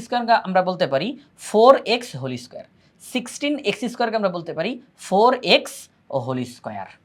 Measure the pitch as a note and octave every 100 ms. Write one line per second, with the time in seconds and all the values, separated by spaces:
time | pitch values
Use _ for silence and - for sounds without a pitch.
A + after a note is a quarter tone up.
0 | - A#3+ A#3 A3+ F#3 F#3 F3+ F3+ D#3+ C3+
1 | F#3+ C#4+ - _ - G#3 A#3+ C4 - B3
2 | A#3+ C3 B2+ A#2+ - - - _ _ _
3 | - B3+ B3 - C#4+ C#4+ G3+ - A#3+ -
4 | A#3 A3 G3 F3 E3+ D3+ F#3 B3 - -
5 | - F#3 A#3 B3+ F3 - - - - _
6 | - C3+ B2 B2+ A#2+ - A#2 G#2 F#2+ -